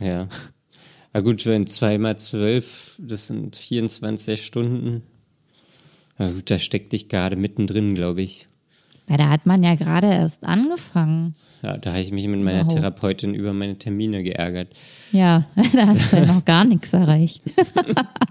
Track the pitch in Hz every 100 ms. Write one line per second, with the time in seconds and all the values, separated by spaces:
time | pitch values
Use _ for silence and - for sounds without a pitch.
0 | 95 87 92 - - _ _ _ - _
1 | _ 107 101 107 117 110 98 - 110 104
2 | 110 104 - 110 104 123 - - - -
3 | 147 107 - 110 101 - - 120 113 -
4 | 107 107 - 107 - 120 120 123 123 117
5 | - _ _ _ _ _ _ _ _ _
6 | _ - 95 87 - 92 - 101 - 107
7 | - 98 92 92 101 101 98 101 104 98
8 | 87 87 95 - - _ _ _ _ _
9 | - 143 147 151 175 190 175 165 160 170
10 | 208 180 160 - - 180 277 339 - 180
11 | 160 160 170 156 _ _ 104 98 - 87
12 | 92 101 101 101 98 92 82 80 95 -
13 | 101 95 98 101 101 98 101 98 - 101
14 | 110 101 90 90 85 90 90 - - -
15 | - 196 180 165 151 - 233 254 202 208
16 | - 170 170 180 - 165 220 185 - 180
17 | 170 156 160 - - - 349 - - 427
18 | 254 - 247